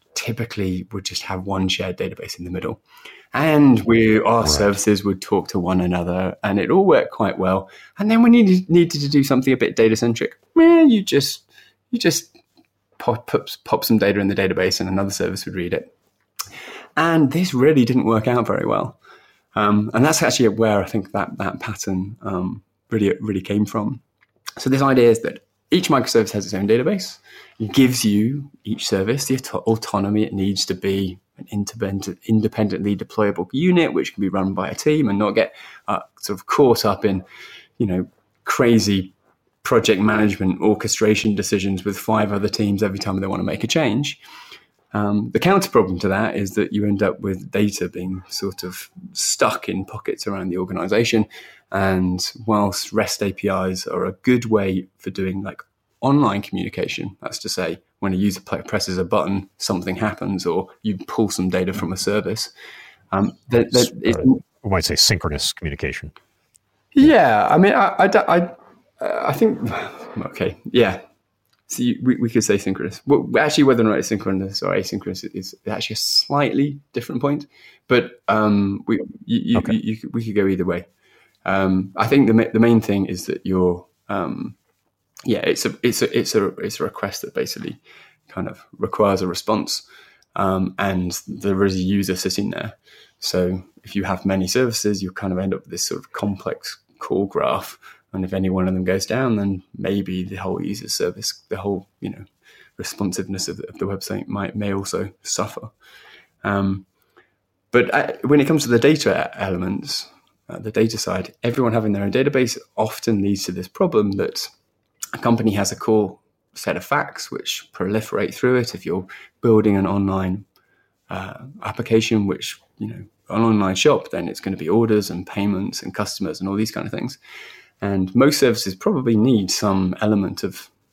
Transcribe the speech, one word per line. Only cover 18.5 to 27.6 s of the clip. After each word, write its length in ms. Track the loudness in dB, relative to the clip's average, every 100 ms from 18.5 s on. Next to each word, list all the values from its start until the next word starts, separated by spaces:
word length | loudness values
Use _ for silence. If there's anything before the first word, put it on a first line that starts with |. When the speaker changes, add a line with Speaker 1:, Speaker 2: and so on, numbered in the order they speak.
| 0 0
Speaker 1:
well. 360 | 0 -2 -8 -20 -20 _ _ _ 0
Um, 360 | 2 2 2
and 120 | 2 2
that's 180 | 4
actually 240 | 2 4 2
where 340 | 4 2 2
I 40 | 0
think 260 | -4 -4
that, 260 | -4 -6 -6
that 200 | -6 -6
pattern, 560 | -10 -8 -4 -4 -4 -8
um, 420 | -8 -4 -4 -8 _ _ -4
really, 240 | 0 2 0
really 220 | -2 -4
came 240 | -2 -2 -2
from. 340 | -2 -6 -8 _ _ _ _ -16 -6
So 120 | -2
this 120 | 0
idea 280 | 2 6 6
is 120 | 4
that 220 | 0 -10 _ _ -2
each 180 | 0 2
microservice 420 | 2 2 2 2
has 140 | -2 -4
its 80 |
own 160 | -2 2
database. 480 | 2 2 -2 -6 -16 _ -20 -18
It 140 | -10